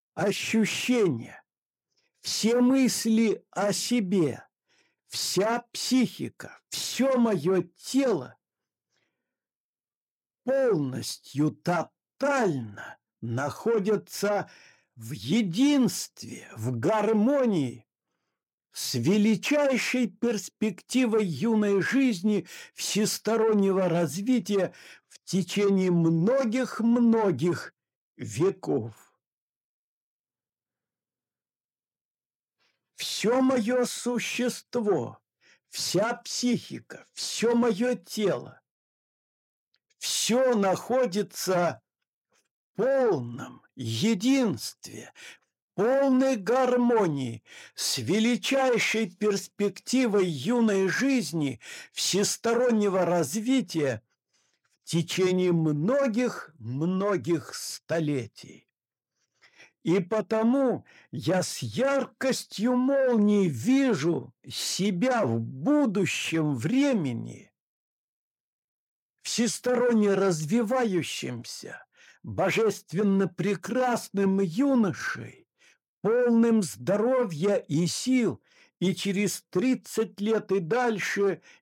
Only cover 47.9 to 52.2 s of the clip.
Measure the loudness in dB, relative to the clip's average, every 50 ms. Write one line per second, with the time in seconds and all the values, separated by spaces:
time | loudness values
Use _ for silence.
47.9 | -4 -4 -2 0 2 2 2 2 2 0 0 0 0 2 2 2 2 2 0 0
48.9 | 0 -2 -2 -4 -4 -2 -2 0 0 -2 -4 -8 _ -2 -2 -2 -4 -6 -6 -2
49.9 | 0 2 2 2 2 2 2 0 -2 -4 -2 -2 0 2 2 2 2 2 2 0
50.9 | 0 0 0 2 2 0 0 -2 -2 -2 -2 -2 -4 -8 -12 -18 -18 -18 -18 -14
51.9 | -8 -6 -4 -2 0 0